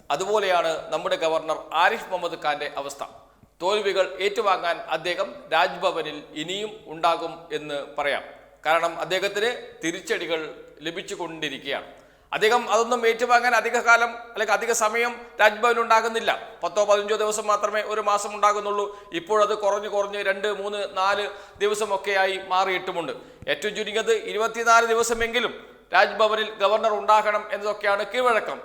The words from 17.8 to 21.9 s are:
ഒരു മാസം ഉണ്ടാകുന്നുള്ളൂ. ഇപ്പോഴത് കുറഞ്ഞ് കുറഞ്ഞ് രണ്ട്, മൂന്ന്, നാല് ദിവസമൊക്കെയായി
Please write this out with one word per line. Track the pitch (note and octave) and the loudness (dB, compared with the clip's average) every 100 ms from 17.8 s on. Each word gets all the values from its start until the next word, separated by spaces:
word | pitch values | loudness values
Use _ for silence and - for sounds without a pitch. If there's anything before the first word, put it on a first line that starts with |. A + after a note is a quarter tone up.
ഒരു | G#3 G#3+ | -2 -2
മാസം | G3+ G3+ G#3 G#3 | 2 0 0 2
ഉണ്ടാകുന്നുള്ളൂ. | G#3 G3+ G3+ G#3 G3+ - - | 2 2 0 -2 -4 -6 -8
ഇപ്പോഴത് | E3 E3 G#3+ G3+ G#3 | -8 0 2 4 2
കുറഞ്ഞ് | G3+ G#3 G#3 | 0 0 -2
കുറഞ്ഞ് | G3+ G3+ G3+ | -2 -2 -2
രണ്ട്, | G3 G3 G#3 G3 | -2 -2 -2 -4
മൂന്ന്, | G3+ G#3 G3 F#3 | -6 -6 -4 0
നാല് | F#3+ G3+ G3 - - - | 0 0 -2 -8 -18 -2
ദിവസമൊക്കെയായി | G3+ G#3 G#3+ | 0 0 0